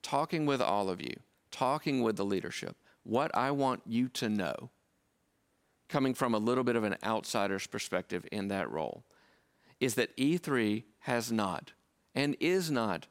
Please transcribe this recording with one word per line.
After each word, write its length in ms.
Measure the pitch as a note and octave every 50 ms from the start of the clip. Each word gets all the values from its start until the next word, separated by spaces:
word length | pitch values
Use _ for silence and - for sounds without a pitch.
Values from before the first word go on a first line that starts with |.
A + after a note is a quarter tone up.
talking 440 | - - - C#3 D3+ - - D#3+ D#3
with 140 | C#3+ C#3+ -
all 280 | - - F#2+ G#2 G2+ F#2+
of 100 | F2+ -
you, 140 | D2 B1+ - - - _ _ _ _ _
talking 520 | - - C3+ B2+ C#3 D3+ - D#3+ C#3 C3
with 140 | A#2+ A2+ G#2+
the 80 | F#2+ G2
leadership, 520 | G2+ G2+ F#2 - - - - - - - _ _ - - _ _
what 300 | - G#2+ B2 D3 - -
I 160 | - A#2+ C3+
want 300 | C#3+ C#3 C3+ C3 B2+ - -
you 220 | - A2+ A#2 B2+ B2+
to 200 | - - - A2
know, 420 | G#2+ G#2 F#2 D2+ - - - A#2+ _ _ _ _ _ _ _ _ _ _ _ _ _ _ _ _ _ _ _ _ _ _ _ _
coming 260 | - D3 C3 C3 B2
from 200 | - C#3 B2 A#2
a 40 | G#2+
little 260 | G#2+ A#2 B2 B2+ B2+
bit 120 | B2 A#2+
of 80 | A#2 G#2+
an 120 | G#2 F#2 - -
outsider's 640 | G#2+ A2+ A2 - - - A#2+ G2+ G2+ G2 F#2+ -
perspective 600 | - - G#2+ - - - F2+ F#2 _ G#2+ F2+ - -
in 160 | - G#2 G2+ G2+
that 220 | G2 F#2+ F2 A1+
role, 340 | A#1 D#2 D#2 B1+ - - - _ _ _ _ _ _ _ _ _ _ _ _ _ - _
is 140 | C3 C3 G#2
that 160 | - A#2 - -
E 220 | - C3 C#3+ E3 F3
three 460 | - - C#3+ B2 A2+ G#2+ G#2 A2 A2+ - _ _
has 300 | - - B2 A#2+ A2 A#2
not 420 | A#2 A2 G#2 F#2+ F2 - - - - _ _ _ _ _ _ _ _
and 220 | B2+ C#3 D3 C#3 -
is 300 | - D#3+ F3+ F#3+ F3 D#3+
not 360 | D3 B2 A2+ G#2+ F2+ E2 - -